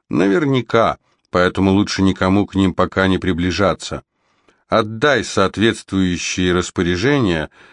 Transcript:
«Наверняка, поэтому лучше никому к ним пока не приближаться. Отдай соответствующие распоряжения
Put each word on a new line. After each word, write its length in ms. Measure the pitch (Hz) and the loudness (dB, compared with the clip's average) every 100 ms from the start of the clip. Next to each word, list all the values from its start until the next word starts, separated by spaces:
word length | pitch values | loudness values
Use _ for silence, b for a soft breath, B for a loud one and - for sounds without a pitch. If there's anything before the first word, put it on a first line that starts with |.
| - | -4
«Наверняка, 880 | 143 196 185 147 131 113 117 98 - _ _ _ | 0 2 2 2 -2 0 2 2 -2 _ _ _
поэтому 420 | 90 90 90 95 | 0 2 2 2
лучше 300 | 98 101 - | 2 0 0
никому 440 | 98 90 92 98 98 | 0 0 0 0 0
к 80 | |
ним 200 | 98 95 | 0 0
пока 340 | 85 92 98 95 | 0 -2 0 0
не 100 | 90 | 0
приближаться. 840 | 90 85 90 85 95 78 - 71 - _ _ _ _ _ - | -2 -2 -2 0 0 0 -8 -12 -14 _ _ _ _ _ -2
Отдай 560 | 107 107 110 147 127 | -2 -2 -2 0 0
соответствующие 1300 | 87 - 92 95 113 - - 95 92 85 - - 92 | -2 0 0 2 0 0 -4 -2 0 -2 -4 -2 0
распоряжения 960 | 90 85 - 87 90 123 143 107 82 73 b b | 0 -2 -4 -2 0 0 0 0 -2 -6 b b